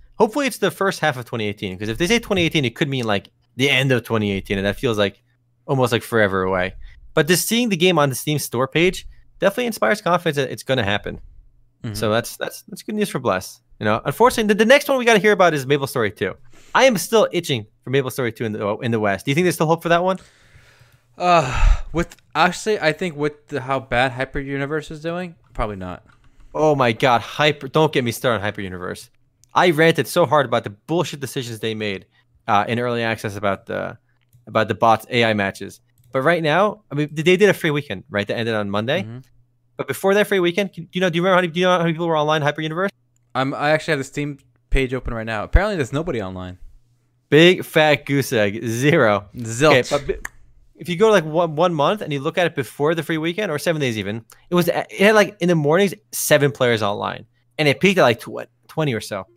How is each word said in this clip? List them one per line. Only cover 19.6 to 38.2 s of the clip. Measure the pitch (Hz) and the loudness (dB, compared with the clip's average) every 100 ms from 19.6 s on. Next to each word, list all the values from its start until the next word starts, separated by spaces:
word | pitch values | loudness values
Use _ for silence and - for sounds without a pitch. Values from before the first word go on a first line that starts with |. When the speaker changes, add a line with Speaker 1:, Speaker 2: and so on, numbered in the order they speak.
| 160 | 0
Speaker 1:
hope | 165 | 0
for | 170 | 2
that | 170 | 2
one? | 185 185 - _ _ - _ _ - _ _ - | 2 -2 -8 _ _ -20 _ _ -20 _ _ -4
Speaker 2:
Uh, | 180 170 135 120 - - - | 2 4 2 4 6 6 2
with, | 151 170 - _ | -4 -4 -6 _
actually, | 147 180 175 214 214 | 0 0 0 -2 0
I | 156 | 0
think | 151 185 143 | 0 -4 -4
with | 147 - - | -4 -6 -8
the, | 139 | -8
how | 127 135 | -4 -4
bad | 120 120 131 | -2 0 0
Hyper | 123 135 151 | -2 -6 -6
Universe | 139 139 139 156 147 | -6 -6 -4 -6 -8
is | 156 | -10
doing, | 165 175 180 165 _ | -8 -8 -10 -14 _
probably | - 110 98 | -6 -6 -6
not. | 90 85 _ _ _ _ - | -10 -12 _ _ _ _ -10
Speaker 1:
Oh | 151 156 139 | 0 2 4
my | 123 | 2
God, | 110 135 117 | 4 4 2
Hyper! | - - 151 147 135 | 0 0 0 0 -2
Don't | 156 156 | 2 2
get | 151 | 2
me | 120 | -2
started | - 131 107 | -2 0 0
on | |
Hyper | 104 104 | -2 -6
Universe. | 95 90 90 92 - _ _ _ _ | -10 -10 -10 -12 -14 _ _ _ _
I | 139 180 | 2 2
ranted | 151 165 160 - | 4 4 2 0
so | 175 143 | 0 2
hard | 151 123 | 2 2
about | 120 | -2
the | 107 | -4
bullshit | 101 - 170 165 147 | -12 -6 -4 -4 -6
decisions | 135 143 120 110 | -10 -8 -8 -8
they | 113 107 | -6 -4
made, | 107 95 - _ _ _ - | -6 -8 -12 _ _ _ 0
uh, | 101 104 | 0 2
in | 117 | -2
early | 123 120 | -2 -2
access | 113 110 110 101 | -2 -4 -6 -4
about | 101 95 - | -4 -4 -6
the, | 98 92 - _ _ _ _ - | -8 -8 -12 _ _ _ _ -4
about | 110 110 | -2 0
the | 101 | 2
bots | 113 110 - | 4 4 2
A | 123 113 | 0 2
I | |
matches. | 107 98 - 95 - _ _ _ | 2 -2 -4 -14 -18 _ _ _
But | 135 | -2
right | 143 165 | 0 0
now, | 156 165 208 - - | 2 2 0 -2 -8
I | 143 | -6
mean, | 151 | -4
they | 156 156 185 | 0 2 4
did | 208 | 4
a | |
free | - 170 | 2 0
weekend, | 147 - 95 - | -2 -4 -10 -6
right? | 101 | -4